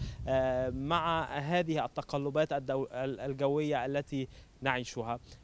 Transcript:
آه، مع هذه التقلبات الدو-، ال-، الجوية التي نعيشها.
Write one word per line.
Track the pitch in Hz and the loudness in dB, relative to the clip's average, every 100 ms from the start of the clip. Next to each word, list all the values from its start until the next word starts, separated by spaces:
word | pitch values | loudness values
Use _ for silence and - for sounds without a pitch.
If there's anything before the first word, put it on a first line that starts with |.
| - - - | -6 -6 0
آه، | 131 131 127 131 | 2 2 2 0
مع | 131 139 165 160 165 143 143 | -2 0 2 2 0 0 -2
هذه | 143 175 165 151 | 2 2 2 0
التقلبات | 120 - - 147 139 143 156 | -2 -4 -4 -2 0 2 2
الدو-، | 143 131 135 135 | 0 0 -2 -2
ال-، | 123 135 113 | -4 -4 -4
الجوية | 131 131 139 147 151 139 127 | -4 0 2 2 2 0 0
التي | 143 143 139 131 - - - | -2 -2 -4 -4 -10 -20 -2
نعيشها. | 135 127 123 - 113 120 - - | 2 2 0 -4 -4 -6 -8 -20